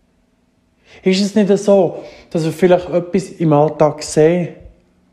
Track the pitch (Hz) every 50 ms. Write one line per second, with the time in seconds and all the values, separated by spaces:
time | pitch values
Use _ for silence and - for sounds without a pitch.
0 | _ _ _ _ _ _ _ _ _ _ _ _ _ _ _ _ _ _ - -
1 | - 190 190 190 208 196 - 220 202 180 202 196 - 202 202 196 175 147 - -
2 | - - - - - _ - 170 156 160 147 - 185 180 180 175 - - 147 175
3 | 175 175 - 190 185 - - - 170 156 147 147 151 156 151 - 156 147 147 -
4 | - - - 160 151 160 175 180 165 - - - - - _ _ _ _ _ _
5 | _ _